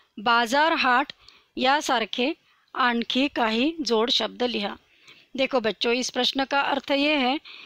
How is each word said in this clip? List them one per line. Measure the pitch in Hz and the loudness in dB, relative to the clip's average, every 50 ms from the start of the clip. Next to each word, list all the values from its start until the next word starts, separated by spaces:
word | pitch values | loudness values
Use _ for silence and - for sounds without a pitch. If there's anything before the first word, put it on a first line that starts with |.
| _ _ _ - | _ _ _ -4
बाजार | 202 240 233 233 240 214 254 285 302 330 330 | 0 2 2 2 2 2 2 2 4 4 2
हाट | 277 - 254 240 254 294 - - _ - - - _ _ _ _ | 2 2 2 2 2 0 -2 -8 _ -20 -20 -20 _ _ _ _
यासारखे | - 247 262 277 311 294 - 269 233 220 - - - 240 285 339 - _ _ _ _ _ _ - | -2 2 2 2 2 2 0 0 0 -2 -4 -2 -2 -2 -2 -2 -6 _ _ _ _ _ _ -4
आणखी | - 262 247 233 233 226 - - 247 277 | 0 0 2 2 0 -2 -2 0 0 0
काही | 294 - 311 240 220 220 233 254 311 330 330 262 | 0 0 0 0 0 2 2 0 0 -2 -2 -2
जोड | 208 233 220 226 - | 0 2 2 2 2
शब्द | - - 226 208 190 202 247 | 0 -2 -2 -4 -4 -4 -4
लिहा। | 247 226 220 202 196 - - _ _ _ _ _ - - - _ _ - | -2 -2 -4 -4 -6 -8 -12 _ _ _ _ _ -20 -20 -20 _ _ -4
देखो | 254 269 254 - 247 | -2 -2 0 0 0
बच्चों, | 214 220 196 - - 240 233 | 0 0 -2 0 -2 0 0
इस | 254 240 - | 0 -2 -2
प्रश्न | - 254 247 - - 269 269 | -2 -2 -2 0 0 -2 -2
का | - 285 277 | 0 0 0
अर्थ | 277 - 285 262 - - | 0 0 -2 -4 -2 -2
ये | 285 277 285 302 311 | 0 0 2 2 2
है | 285 247 247 269 320 - - - - - | 2 0 0 0 -2 -6 -12 -18 -20 -20